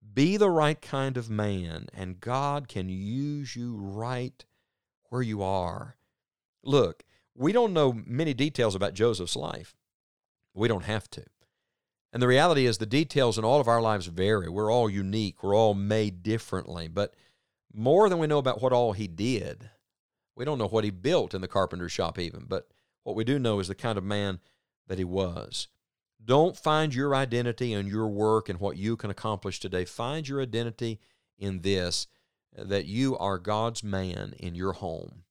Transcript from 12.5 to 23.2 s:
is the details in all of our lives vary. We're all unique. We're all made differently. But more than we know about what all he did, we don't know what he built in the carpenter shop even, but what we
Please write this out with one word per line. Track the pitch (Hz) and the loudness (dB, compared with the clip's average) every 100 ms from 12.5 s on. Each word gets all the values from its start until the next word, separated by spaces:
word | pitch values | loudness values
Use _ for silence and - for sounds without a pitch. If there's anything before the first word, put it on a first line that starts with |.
| 151 127 | 6 4
is | 110 | 2
the | 110 | 0
details | 131 156 151 123 110 | 0 2 2 2 2
in | |
all | 113 143 | 4 4
of | 120 | 6
our | 117 | 4
lives | 113 104 87 | 4 0 -4
vary. | 82 95 110 85 | 0 2 2 0
We're | 90 107 | -2 2
all | 120 113 | 4 2
unique. | 98 98 107 104 - | 0 -2 -2 -2 -4
We're | 95 104 | 2 4
all | 110 | 6
made | 101 98 107 107 90 | 4 2 2 0 -2
differently. | 92 110 - 95 - 85 82 | -2 -2 -2 -6 -6 -10 -8
But | 82 104 _ _ _ _ _ _ | -4 -4 _ _ _ _ _ _
more | 107 117 165 214 | -2 4 6 6
than | 175 | 4
we | 156 | 2
know | 147 | 2
about | 131 110 | 2 0
what | 127 | 2
all | 123 120 | 4 2
he | 98 107 | 0 -6
did, | 82 110 120 92 73 - _ _ _ _ _ _ - | -2 -2 0 -4 -10 -16 _ _ _ _ _ _ -10
we | |
don't | 135 147 | -6 -2
know | 101 | 0
what | 110 | 2
he | 107 | 0
built | 92 101 170 104 | -2 0 2 0
in | 95 | -4
the | 92 | -2
carpenter | - 92 90 87 | 0 0 -2 -6
shop | - 87 85 | -2 -4 -2
even, | 87 - - | -6 -8 -6
but | 95 - _ _ _ | -8 -8 _ _ _
what | - | -6
we | 104 | -2